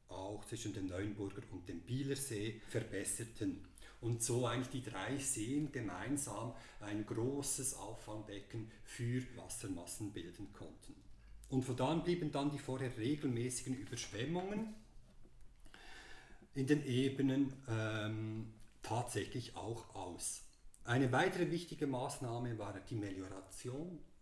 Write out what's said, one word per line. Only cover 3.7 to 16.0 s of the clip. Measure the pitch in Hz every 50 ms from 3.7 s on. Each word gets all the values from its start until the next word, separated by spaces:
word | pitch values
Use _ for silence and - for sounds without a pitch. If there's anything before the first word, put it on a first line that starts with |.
| - - - - - -
Und | - 117 120 117 -
so | - 120 120 123
eigentlich | 117 120 131 123 - - 131
die | - -
drei | 117 95 98 113 139 139
Seen | - - - 113 107 120 139 147 156 147 -
gemeinsam | 127 110 95 87 90 101 117 143 143 - - 101 104 113 123 123 - - - - -
ein | 104 104 107 107 104
großes | - 120 113 117 131 139 143 135 - - - 127 - -
Auffangbecken | - 98 104 107 - - - 107 107 107 - 101 98 98 - - 113 110 - - - -
für | - - - 120 117 123 127 127 - -
Wassermassen | - - - - - - 98 92 85 87 - - - 110 98 -
bilden | 90 85 87 85 - 98 - -
konnten. | - 92 82 - - - - - - - - - - - - - - - -
Und | 135 131 127
von | - 120
da | 123 156 156
an | 165 170 -
blieben | 175 175 175 170 151
dann | 147 143 143 147
die | 147 139
vorher | - - 131 131 135 123 - 110
regelmäßigen | 107 135 151 147 147 135 120 117 120 127 123 - - 131 127
Überschwemmungen | 127 107 - 110 110 - - - 101 120 151 170 180 185 196 208 214 226 220 214 - - - - - - - - - - - - - - - - - - - - - - - - -